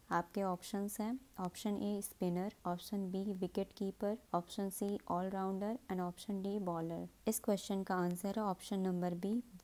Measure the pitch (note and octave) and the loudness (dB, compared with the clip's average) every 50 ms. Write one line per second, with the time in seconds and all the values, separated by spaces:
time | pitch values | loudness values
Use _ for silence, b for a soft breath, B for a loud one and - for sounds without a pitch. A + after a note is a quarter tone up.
0 | - - E3+ E3+ F3 - - G3+ G3 F#3+ F3+ F3 - - - G3 G3+ G#3 G3+ - | -6 0 0 0 0 2 0 0 2 2 0 -2 -4 -4 -2 -2 -2 -2 -2 -2
1 | G#3 A3 A#3+ C4 - - - - F#3 F3+ - - - G#3 G#3 G3 - G#3 G#3 G3+ | -2 -2 -2 -4 -6 -12 -8 -4 -4 -4 -4 -2 0 0 0 2 0 0 0 -2
2 | G3+ - - - F#3+ F3+ F3 F3 F#3 G#3 - - - F3 F3 F3+ - - - G3+ | -2 -6 -4 0 0 2 2 2 0 -2 -4 -4 -2 -2 -2 -2 -2 -4 -2 -2
3 | G3 F#3 F#3 F#3+ G3 G#3+ G3 F#3 F#3+ F3+ - - G3 F#3+ - - G3+ F#3+ F#3+ - | 0 0 0 0 0 0 0 0 -2 0 0 0 0 0 -2 -2 -2 -2 0 0
4 | - G3+ G#3+ A3+ - - - F3 F3 - - - G3 G3 F#3+ - G3+ G3+ G3+ G3 | 0 0 0 -2 -4 0 0 0 0 0 -2 -2 -2 -2 0 0 0 0 0 -2
5 | - - F3 F3 F#3 F#3+ F#3+ F#3+ F#3+ F#3+ F#3+ F#3+ G3+ G#3 A3+ B3+ - - F#3+ F3+ | -2 -2 -2 0 0 0 0 0 0 0 0 0 0 -2 -2 -4 -4 -4 -2 0
6 | F3+ F3+ F3 - - - G3+ F#3+ F#3+ G3 G3+ G#3+ G3 F3+ E3+ E3 E3 E3 E3 E3+ | 0 -2 -2 -6 -4 -4 -2 -2 0 0 0 0 0 0 0 0 -2 -2 -2 -4
7 | F3 F3 - - - - A3 - - - G#3 F#3+ - - G3+ F#3+ F#3+ - F#3+ F3+ | -4 -6 -10 -4 -2 0 0 0 2 2 2 2 2 0 0 0 2 2 2 4
8 | F3 F3 F3+ F3+ - G3 G3 A3 G#3+ G3+ F#3 - - - G3+ G3 F#3 F#3 F3+ F3+ | 4 4 2 0 0 -2 0 2 2 2 0 0 -2 -2 0 2 2 4 2 2
9 | F3 F3+ F3 F3 F3 G3 G#3+ A#3+ B3 - - F3+ | 2 2 0 0 0 2 2 2 0 -2 -10 -18